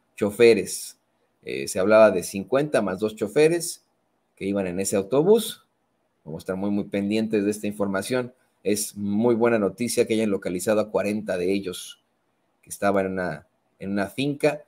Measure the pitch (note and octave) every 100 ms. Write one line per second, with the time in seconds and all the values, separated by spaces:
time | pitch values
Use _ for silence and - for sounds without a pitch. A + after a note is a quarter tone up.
0 | _ - G2+ G#2 A#2 G#2+ F2 - - -
1 | _ _ _ _ - C2 C#2 G2 G2 A2
2 | G#2+ F#2 E2 G2 F#2+ C3+ D3+ C3+ G2 F#2
3 | G#2+ - A2 D3 D#3 E3+ D#3+ - _ _
4 | _ _ _ - F#2+ G2+ F#2 F2+ G2 G#2
5 | F#2+ C3+ E3+ A3 - - _ _ _ _
6 | _ _ D#2 D#2 - F#2+ G2+ G2+ - G2+
7 | G2+ A2 A2 G#2+ G2+ G#2 G#2 G#2 G2 F#2+
8 | G2+ B2+ B2 _ _ _ - G#2 - G2+
9 | G2+ G#2 A#2+ A2+ A#2 A2+ G2 F#2 A#2+ A#2+
10 | A2+ A2 A2 F#2+ F#2 F2+ A2+ G#2+ G#2+ F#2+
11 | G2+ G#2+ G#2 F#2 F2+ G2+ F#2 F2+ - -
12 | _ _ _ _ _ _ - - G2+ G2
13 | F#2+ F#2+ F2+ D2 - _ _ - F#2+ G2+
14 | G2 - C#3+ C#3 D3 -